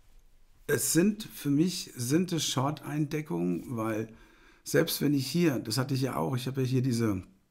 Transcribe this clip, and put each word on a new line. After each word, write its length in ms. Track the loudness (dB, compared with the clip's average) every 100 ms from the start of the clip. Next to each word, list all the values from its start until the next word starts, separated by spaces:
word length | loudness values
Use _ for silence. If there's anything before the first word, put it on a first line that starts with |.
| -20 -20 -20 -20 -20 -12 -2
es 260 | 0 2
sind, 300 | 4 4 2
für 280 | -6 -6 0
mich 420 | 2 2 0 -8
sind 380 | -6 0 0 2
es 120 | -2
Short-Eindeckungen, 1300 | -2 0 -2 -2 -4 -2 -2 -2 -4 -2 -2 -2 -4 -4
weil 320 | -2 -2 -4 -10 -20 _ -20 _
selbst 360 | 0 2 2 0
wenn 140 | 2
ich 140 | 2 0
hier, 320 | 2 4 2
das 180 | -2 -2
hatte 160 | 0
ich 60 | 0
ja 160 | -2 0
auch, 180 | -2
ich 140 | -2 -4
habe 140 | -2
ja 40 | 0
hier 160 | 2
diese 400 | 2 2 2 0 -6 _ _